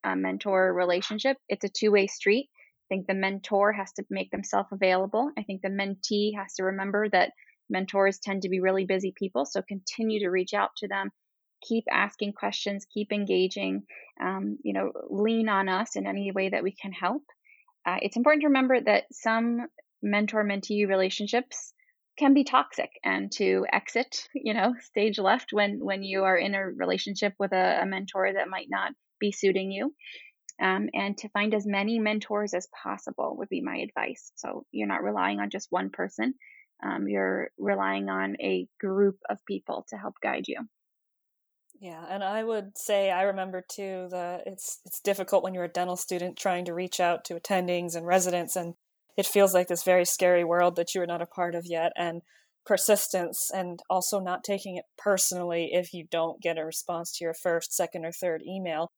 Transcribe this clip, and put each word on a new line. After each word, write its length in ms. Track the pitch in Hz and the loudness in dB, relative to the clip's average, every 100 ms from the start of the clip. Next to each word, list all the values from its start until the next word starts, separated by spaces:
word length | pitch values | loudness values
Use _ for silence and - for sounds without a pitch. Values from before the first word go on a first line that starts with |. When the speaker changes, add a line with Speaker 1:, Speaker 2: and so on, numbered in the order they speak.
Speaker 1:
uh, 120 | 196 185 | -2 -2
mentor 580 | 190 196 202 190 185 | -2 -2 0 2 2
relationship. 640 | 180 180 180 - 214 262 269 - | 2 2 2 0 -2 -2 -2 -4
It's 160 | 196 202 | -4 -4
a 40 | |
two-way 380 | - 214 202 196 | 2 4 6 4
street. 420 | - 202 226 285 | 0 2 2 0
I 340 | _ - _ _ | _ -20 _ _
think 160 | 190 190 | -6 -2
the 80 | |
mentor 600 | 190 190 196 - 202 202 | -2 -2 -4 -2 2 4
has 180 | 208 190 | 2 -6
to 100 | - 196 | -10 -6
make 220 | 196 190 | -6 -4
themselves 380 | 202 196 202 196 | -6 -2 -2 -2
available. 600 | 196 190 185 196 214 285 285 | 0 2 4 2 0 0 -4
I 60 | |
think 180 | 202 190 | -8 -6
the 80 | 190 | -4
mentee 680 | 196 196 190 - 208 208 208 | -2 -4 -4 -2 0 0 -2
has 200 | 196 - | -8 -4
to 80 | |
remember 460 | 190 190 196 202 214 | -2 -2 -2 0 2
that 220 | 190 175 - - _ _ | 4 2 -2 -20 _ _
mentors 480 | 190 190 196 196 190 | -4 0 4 4 2
tend 240 | - 196 | -4 -4
to 80 | 185 | 0
be 100 | 185 | 2
really 260 | 185 190 190 | 2 2 2
busy 280 | 190 190 - | 0 0 -2
people, 300 | 190 233 196 | -2 -2 -2
so 160 | 196 | -4
continue 600 | 190 196 - - 220 214 | -4 -8 -8 -4 -2 0
to 80 | 196 | 0
reach 260 | 185 190 202 | 0 0 0
out 160 | 196 - | 0 -2
to 100 | 202 | -6
them. 240 | 196 196 _ _ _ _ _ | -4 -6 _ _ _ _ _
Keep 220 | - 226 - | -2 -2 2
asking 420 | - 202 - 202 | 2 2 -2 -6
questions, 520 | 202 202 202 202 202 - | -4 -6 -4 -6 -6 -6
keep 180 | 208 208 | -6 -2
engaging, 720 | 208 196 185 185 202 190 190 202 - - - | -2 2 2 2 0 -4 -4 -6 -20 -20 -6
um, 380 | 92 95 101 104 | -4 -2 -4 -4
you 100 | - | -2
know, 180 | 190 196 - - | -2 -2 -4 -6
lean 400 | 196 214 226 220 | 0 2 4 4
on 180 | 196 190 | 2 2
us 280 | 185 233 202 | 0 0 -4
in 100 | 196 | -2
any 260 | 196 202 | -2 -2
way 180 | 196 190 | 0 0
that 120 | 196 | 0
we 100 | 185 | -2
can 200 | 196 202 | -4 -12
help. 320 | 185 180 277 - - _ - _ _ 175 | -2 -2 -2 -6 -20 _ -20 _ _ -4
Uh, 100 | 185 | -2
it's 160 | 202 233 | -2 4
important 240 | 262 302 | 6 6
to 80 | 294 | 6
remember 300 | 269 262 254 | 6 6 4
that 260 | - 208 - | 6 4 2
some 540 | - 226 226 233 233 240 - _ _ | -6 0 2 2 -2 -4 -14 _ _
mentor-mentee 840 | 208 208 214 214 208 196 196 208 202 | 0 2 2 2 2 0 0 2 4
relationships 840 | 190 190 - 208 240 269 - - _ _ _ _ - | 4 2 0 0 0 0 -12 -12 _ _ _ _ 2
can 160 | 285 277 | 8 8
be 80 | |
toxic, 480 | 269 - - - - - | 8 2 2 -4 -6 -4
and 280 | 190 190 196 | -2 0 -2
to 340 | - 196 190 190 | 0 2 2 2
exit, 540 | 202 - 233 247 - - 277 | 0 0 -4 -2 -6 -8 -6
you 180 | 220 | -2
know, 220 | 214 202 240 | 0 0 0
stage 360 | - - 214 208 | -4 0 2 2
left 360 | 190 247 - | 4 2 2
when, 260 | 214 202 202 | 0 0 0
when 220 | 196 196 | -2 -4
you 220 | 196 190 190 | -2 2 4
are 120 | 185 | 4
in 160 | 190 | 2
a 100 | 196 | -2
relationship 680 | 190 - 185 185 - 190 202 - | -4 -2 0 0 -2 -2 -2 0
with 120 | 196 | 0
a, 280 | 185 185 - | 4 4 4
a 40 | 190 | 0
mentor 440 | 190 196 196 190 | -2 -4 0 0
that 140 | 196 190 | 0 -2
might 200 | 190 - | -4 -4
not 220 | 196 190 - _ _ | -4 -4 -8 _ _
be 120 | 208 | -2
suiting 400 | - 196 190 190 | 2 2 2 0
you. 240 | 196 254 302 - - - _ - - | -2 -4 -6 -20 -20 -20 _ -20 -2
Um, 280 | 190 190 208 | 0 2 0
and 240 | - 202 202 | -2 -4 -4
to 100 | 214 | -6
find 240 | 208 214 214 | -2 2 0
as 100 | 202 | 0
many 340 | 202 202 226 | 0 0 0
mentors 540 | 214 214 - 208 208 | 0 0 -2 -2 0
as 140 | 180 - - | -4 -6 -12
possible 540 | 202 196 - - - - | -8 -8 -8 -4 -4 -4
would 120 | 208 | -6
be 120 | 185 | -4
my 160 | 190 - | -4 -6
advice. 540 | 175 - - - - - | -6 -4 -6 -6 -16 -12
So 300 | - - - | -10 -10 -10
you're 160 | - 208 | -6 -2
not 160 | 190 | -2
relying 360 | 208 208 185 202 | -2 0 0 0
on 100 | 202 | -4
just 180 | 196 - | -6 -4
one 180 | 214 196 | -4 -2
person. 460 | 196 190 - 233 262 - - _ _ 101 | -4 -6 -2 -4 -4 -14 -20 _ _ -6
Um, 220 | 101 101 | -4 -2
you're 420 | 101 95 92 - - | 0 0 -2 -4 -4
relying 520 | 101 98 98 98 98 | -2 0 0 0 -2
on 260 | - - - | -2 -2 -2
a 280 | 196 190 180 _ | -2 -2 -4 _
group 380 | 196 190 202 190 - | -2 4 4 2 -8
of 100 | 208 - | -8 -6
people 380 | 196 - - - | -8 -6 -8 -8
to 80 | 214 | -10
help 180 | 202 - | -10 -6
guide 240 | - - - | -4 -4 -6
you. 120 | - 226 _ _ _ _ _ _ _ _ _ _ _ | -8 -10 _ _ _ _ _ _ _ _ _ _ _
Speaker 2:
Yeah, 240 | 185 165 165 | -16 -14 -8
and 140 | 196 | -4
I 180 | 196 214 | -2 -2
would 360 | 220 220 196 - | -2 -4 -6 -10
say 340 | - 202 196 | 0 2 2
I 120 | 180 | 2
remember 380 | 202 196 185 185 185 | 0 0 -4 -6 -10
too 380 | - 196 185 180 | -10 -8 -8 -8
that 320 | 180 175 175 - | -6 -6 -8 -10
it's, 340 | 190 - - 185 | -10 -10 -12 -12
it's 160 | - | -4
difficult 420 | 202 202 190 196 | -2 0 2 2
when 100 | 185 | 2
you're 120 | 185 175 | -4 -4
a 40 | |
dental 280 | 175 180 185 | -2 -2 -4
student 400 | - 180 180 175 | -4 -4 -4 -2
trying 260 | 196 175 175 | -2 0 -2
to 80 | |
reach 280 | 170 180 - | -6 -6 0
out 240 | 175 170 - | 2 0 -4
to 120 | 170 | -10
attendings 580 | - 190 180 175 175 165 | 0 0 2 -2 -2 -6
and 120 | 170 | 2
residents, 480 | 185 180 175 170 185 | 4 4 0 -2 -4
and 200 | 170 170 _ _ _ - | -6 -10 _ _ _ -2
it 80 | 196 | 2
feels 280 | 202 196 | 6 6
like 140 | 185 180 | 6 2
this 160 | 170 | 0
very 220 | - 180 180 | 4 4 4
scary 400 | - 180 180 170 | 4 4 4 4
world 320 | 175 175 175 | 4 4 2
that 180 | 170 190 | -2 -2
you 60 | |
are 40 | 175 | -2
not 160 | 170 | -4
a 40 | 170 | -6
part 280 | - 175 | -4 -4
of 120 | 170 175 | -4 -4
yet. 260 | 165 165 - | 0 0 0
And 240 | 175 170 _ _ _ _ - | -4 -6 _ _ _ _ 0
persistence, 840 | 202 - 202 - 185 170 - - | 2 4 2 2 -2 -2 -4 -4
and 280 | 190 180 170 - | -4 -6 -8 -2
also 300 | 185 180 202 | 0 0 -2
not 260 | 185 180 - | -2 -6 -4
taking 320 | 196 196 180 | -6 -4 -12
it 80 | - - | -12 -4
personally 760 | 208 190 - 180 175 170 165 | 0 2 2 0 -2 -2 0
if 200 | 175 175 | 0 -2
you 120 | 175 165 | -10 -4
don't 320 | 165 165 - | -2 -2 -2
get 160 | 170 160 | -4 -2
a 80 | 156 | -4
response 520 | 160 - 170 170 - | -6 -6 -6 -6 -6
to 80 | 165 | -6
your 80 | |
first, 420 | 165 185 170 - - | -2 0 0 -2 -2
second, 300 | 175 175 165 | -2 -2 -8
or 60 | |
third 300 | - 180 160 196 | -4 -4 -4 -6
email. 420 | 190 180 156 170 | -6 -4 -4 -6